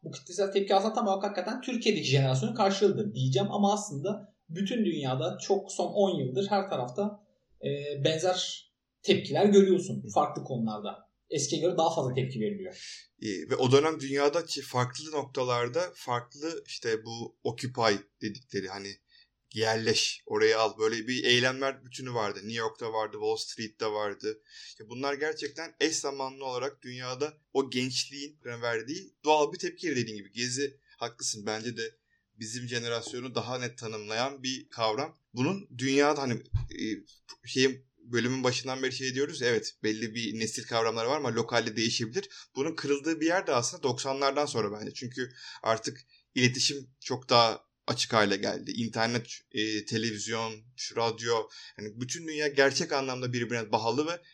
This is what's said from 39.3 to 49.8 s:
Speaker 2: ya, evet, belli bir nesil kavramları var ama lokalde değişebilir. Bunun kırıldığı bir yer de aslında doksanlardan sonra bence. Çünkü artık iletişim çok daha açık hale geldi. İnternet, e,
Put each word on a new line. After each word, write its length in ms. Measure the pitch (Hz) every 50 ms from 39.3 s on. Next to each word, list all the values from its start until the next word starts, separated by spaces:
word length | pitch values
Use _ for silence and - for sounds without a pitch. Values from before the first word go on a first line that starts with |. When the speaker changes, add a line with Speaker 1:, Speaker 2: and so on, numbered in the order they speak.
| - -
Speaker 2:
ya, 80 | 123 120
evet, 260 | 120 110 - - - _ -
belli 320 | 110 107 110 117 113 107
bir 260 | 117 117 113 107 110
nesil 240 | 110 107 - - 117
kavramları 440 | - 120 113 113 113 110 117 113 117
var 80 | 139
ama 180 | 156 143 123 117
lokalde 420 | 117 113 - 123 117 113 113 107
değişebilir. 520 | 117 110 117 123 - 123 110 123 180 202 - - - - _ _
Bunun 180 | 123 139 165 160
kırıldığı 460 | - - 139 143 139 139 156 165 151
bir 60 | 151
yer 200 | 160 170 190 190
de 60 | 180 143
aslında 300 | 123 120 - - 175 143
doksanlardan 640 | 135 123 123 - 139 135 139 139 139 135 143 147
sonra 340 | 147 - 120 107 101 104 104
bence. 140 | 107 - -
Çünkü 380 | - - 120 127 - 127 123 - - - - - - -
artık 440 | 110 113 113 - - 123 - - _ _ _ _ _ _
iletişim 560 | 127 127 123 127 127 - - 143 143 131 - _ _
çok 280 | - - 131 123 127 -
daha 420 | 131 117 117 113 107 - _ _ _ _ _ -
açık 220 | 123 123 - - -
hale 240 | 113 104 98 98
geldi. 340 | 98 107 104 95 92 - -
İnternet, 560 | - - 117 110 - 117 113 117 120 117 117 - - - _ _ -
e, 320 | - 107 110 107 107